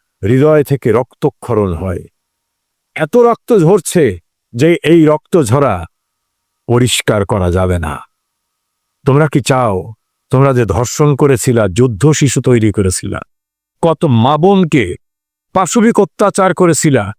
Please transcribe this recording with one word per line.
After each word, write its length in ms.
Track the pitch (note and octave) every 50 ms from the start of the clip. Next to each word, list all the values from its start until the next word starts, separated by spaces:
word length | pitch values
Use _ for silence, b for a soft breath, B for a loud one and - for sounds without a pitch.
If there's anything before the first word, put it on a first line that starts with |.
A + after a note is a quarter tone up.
| _ _ _ _ -
হৃদয় 420 | G2 A#2+ C3 C#3 D3+ D#3 D#3 C#3+
থেকে 240 | - C#3+ C3+ - B2 G#2
রক্তক্ষরণ 800 | A#2 B2+ - _ _ - D3 - _ - - A#2+ G#2+ G#2 F#2+ F2
হয়। 300 | D#2 F#2 F#2+ F#2+ - - - _ _ _ _ _ _ _ _ _ _ _ _ _ _ _ _ -
এত 180 | - D#3 D3+ -
রক্ত 340 | B3 A#3+ A#3+ A3+ - _ - B3 G#3
ঝরছে 460 | D#3+ D#3 G3 G3+ - - - F3+ D#3 A#2+ F#2 F2 - _ _ _ _ _ -
যে 140 | A#2 C3+ E3 F3 D#3 -
এই 160 | D3 E3 E3+ D#3+
রক্ত 280 | D3+ D3+ D3+ _ _ - F#3 D3+
ঝরা 320 | G2+ A2 C#3+ C#3+ C3 G#2 F2 F2 - _ _ _ _ _ _ _ _ _ _ _ _ _ _ _ -
পরিষ্কার 520 | A#2 A#2+ B2+ A#2+ - - - - B2+ G#2+ G2+
করা 220 | - A2+ G#2 F2+ F2+
যাবে 260 | E2+ F#2 F#2 F#2 F#2 F2
না। 160 | D#2+ D#2 C#2+ C2 - - _ _ _ _ _ _ _ _ _ _ _ _ _ _ _ _ _ _ -
তোমরা 220 | C3+ C3 C#3+ D#3 D3+
কি 120 | - D3+
চাও 360 | A2+ - C#3 C3 B2+ A#2 G2 F#2 F2 A2 A2 - _ _ _ _ _ _ -
তোমরা 180 | B2+ C3+ C#3 C3+
যে 120 | B2 A#2+
ধর্ষণ 420 | G2+ G2 F#2+ B2 A#2 - - D3+ D3 D3
করেছিলা, 460 | B2+ D3+ C#3+ C3+ A#2 - - B2 A#2 G#2+ G2+
যুদ্ধ 340 | F2 F#2+ B2 C3 A#2 F#2+ - D3+ D3+
শিশু 260 | - D#3 C3+ - C#3
তৈরি 300 | B2+ C3+ B2+ A#2+ G#2+ A2 G2
করেছিলা, 480 | - G2 F#2 F#2+ - - G2+ G2 - - _ _ _ _ _ _ _ _ _ _ _ -
কত 180 | E3+ D#3+ - - D#3+ B2+
মা 180 | A2+ A2 B2+ D3+
বোনকে 480 | D3+ D#3 F#3+ G3+ G3 F#3 D#3 - D3+ A2 F2 - - _ _ _ _ _ _ _ _ _ _ -
পাশবিক 420 | F#3 F#3+ E3+ - A#3+ G#3 A#3 - -
অত্যাচার 500 | G3+ E3+ _ - G#3+ G3 - - - F#3 E3+
করেছিলা, 500 | - F3+ F3 D#3+ - - D#3+ C#3 B2 G2+ G2 G#2+